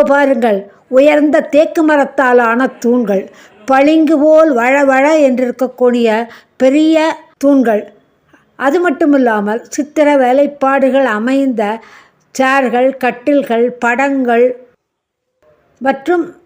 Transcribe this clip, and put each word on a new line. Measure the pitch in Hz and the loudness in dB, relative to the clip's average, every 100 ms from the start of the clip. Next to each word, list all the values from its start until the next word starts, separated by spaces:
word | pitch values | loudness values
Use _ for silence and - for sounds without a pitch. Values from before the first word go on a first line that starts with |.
பாருங்கள், | 294 277 277 240 233 196 - _ - | 4 2 0 0 0 -2 -6 _ -2
உயர்ந்த | 254 294 294 294 302 - | 2 4 2 2 0 0
தேக்கு | 285 320 349 | 0 0 0
மரத்தாலான | 311 294 277 - 254 247 226 233 262 - | 0 0 0 0 2 2 2 0 -4 -4
தூண்கள், | 233 247 208 196 - - - _ - | -2 -2 -2 -4 -6 -20 -20 _ -2
பளிங்கு | 269 285 320 302 302 | 2 2 2 2 2
போல் | 311 311 320 | 4 4 4
வழவழ | 233 240 285 269 262 285 320 | 2 0 0 2 2 2 2
என்றிருக்கக்கூடிய | 277 247 247 - 254 - 247 240 226 214 233 - _ - | 2 0 -4 -4 -6 -2 -2 0 0 -2 -6 -14 _ -2
பெரிய | 262 294 311 320 311 - - - | 0 2 2 2 0 -4 -14 -4
தூண்கள். | 277 277 233 214 - _ _ _ _ _ _ - | 0 2 2 -2 -6 _ _ _ _ _ _ -6
அது | 262 339 | -2 0
மட்டுமில்லாமல் | 349 262 311 285 240 214 202 233 - | -2 -2 0 2 0 -2 -4 -8 -10
சித்திர | - 285 320 294 285 | -10 -6 -2 0 2
வேலைப்பாடுகள் | 247 269 285 285 269 277 262 269 254 | 2 0 0 -2 -2 0 0 0 -2
அமைந்த | 208 233 269 269 226 208 226 - - _ _ _ - | -2 -2 -2 -2 -4 -6 -6 -12 -20 _ _ _ -4
சேர்கள், | 262 277 247 240 262 262 | -2 0 0 0 -2 -2
கட்டில்கள், | 247 240 - 285 277 226 240 240 | -6 -4 -2 -2 0 -2 -2 -2
படங்கள் | 240 240 277 277 247 233 247 247 - _ _ _ _ _ _ _ _ _ _ - | -4 -2 -2 -2 -2 0 0 -2 -16 _ _ _ _ _ _ _ _ _ _ -6
மற்றும் | 254 277 - 349 311 - | -4 -4 -2 -4 -4 -12